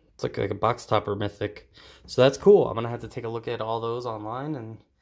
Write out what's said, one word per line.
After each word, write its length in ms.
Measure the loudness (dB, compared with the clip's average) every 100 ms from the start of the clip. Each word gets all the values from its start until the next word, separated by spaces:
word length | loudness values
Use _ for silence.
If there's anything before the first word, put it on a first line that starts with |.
| _
it's 120 | -8
like, 120 | -6 -4
like 120 | -4
a 60 | 0
box 300 | 0 -2 0
topper 280 | 0 0
mythic. 560 | -4 -4 -6 -8 -8 -20 -20 -20 -20 -6
So 160 | 4
that's 140 | 4 6
cool. 300 | 8 8 6
I'm 80 |
gonna 140 | -2 -4
have 140 | -6
to 60 | -8
take 140 | -8
a 60 | -6
look 180 | -6 -4
at 140 | -4
all 180 | -2 -2
those 280 | -2 -4 -6
online 500 | -8 -8 -8 -6 -8
and, 220 | -10 -16 _ _